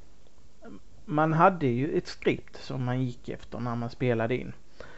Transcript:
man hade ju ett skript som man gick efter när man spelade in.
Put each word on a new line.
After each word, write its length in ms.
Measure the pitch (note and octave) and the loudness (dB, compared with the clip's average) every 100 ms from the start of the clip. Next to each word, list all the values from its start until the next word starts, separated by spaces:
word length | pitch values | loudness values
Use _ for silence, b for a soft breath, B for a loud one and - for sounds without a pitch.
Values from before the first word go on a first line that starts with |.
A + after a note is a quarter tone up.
| - - - - - - - - - - | -10 -10 -10 -10 -12 -12 -12 -10 -12 -10
man 280 | - D3+ D#3+ | 0 4 4
hade 340 | D#3+ F#3 F3 C#3 | 8 8 8 2
ju 320 | A#2+ D3 F3+ | 2 2 0
ett 80 | - | -2
skript 500 | - - C3+ - - | 0 2 2 -2 -10
som 280 | - C3+ | -6 -2
man 180 | B2 B2+ | 0 0
gick 260 | B2+ A#2+ - | 0 -4 -8
efter 300 | B2 - - | -8 -8 -6
när 160 | A#2+ | -4
man 160 | A#2 A#2 | -4 -4
spelade 460 | - B2+ A2+ A2+ B2+ | 0 2 4 2 0
in. 160 | - - - B B | -2 -10 -12 B B